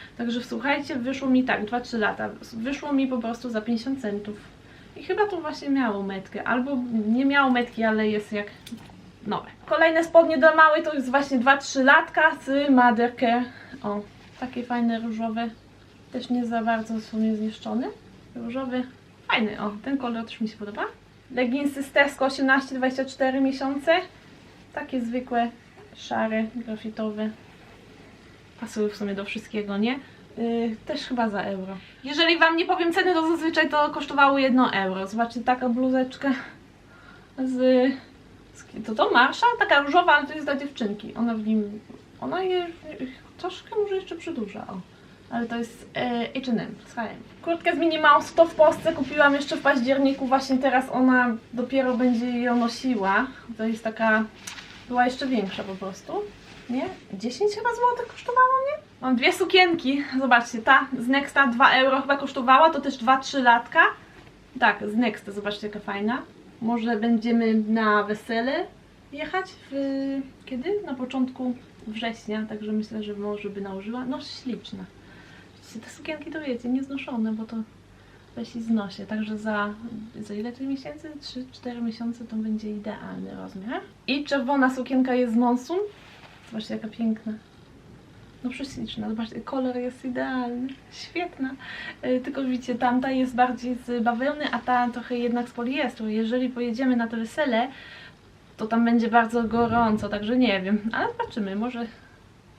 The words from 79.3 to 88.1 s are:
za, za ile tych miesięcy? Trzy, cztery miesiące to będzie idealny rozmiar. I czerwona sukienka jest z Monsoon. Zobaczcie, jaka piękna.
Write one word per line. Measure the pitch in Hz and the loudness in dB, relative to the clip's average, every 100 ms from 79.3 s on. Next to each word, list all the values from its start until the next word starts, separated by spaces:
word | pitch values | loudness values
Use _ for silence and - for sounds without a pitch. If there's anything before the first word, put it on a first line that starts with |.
| 214 | -6
za, | 214 208 208 214 233 220 - - | -4 -2 -2 -6 -12 -12 -14 -14
za | 208 | -12
ile | 208 233 | -8 -8
tych | 240 269 | -8 -6
miesięcy? | 269 294 302 311 294 | -6 -8 -14 -14 -16
Trzy, | - 254 254 | -14 -12 -14
cztery | - 247 240 | -12 -12 -6
miesiące | 233 220 233 233 | -6 -4 -6 -8
to | 226 220 | -8 -6
będzie | 220 214 214 | -4 -4 -6
idealny | 208 208 202 190 185 190 190 | -8 -8 -10 -10 -10 -10 -12
rozmiar. | 185 190 208 339 392 - - | -14 -12 -8 -8 -10 -12 -4
I | 277 | -4
czerwona | 294 277 247 277 254 | -2 -2 2 4 4
sukienka | 262 247 262 254 | 2 -2 0 2
jest | 247 240 | 2 2
z | 226 | 2
Monsoon. | 247 247 254 359 415 - - - - - - | 2 2 0 -4 -4 -8 -20 -20 -20 -20 -14
Zobaczcie, | 220 220 | -12 -8
jaka | 220 220 | -8 -8
piękna. | - 226 220 220 214 - - - - - - - | -4 -2 -2 -6 -12 -14 -20 -20 -20 -20 -20 -20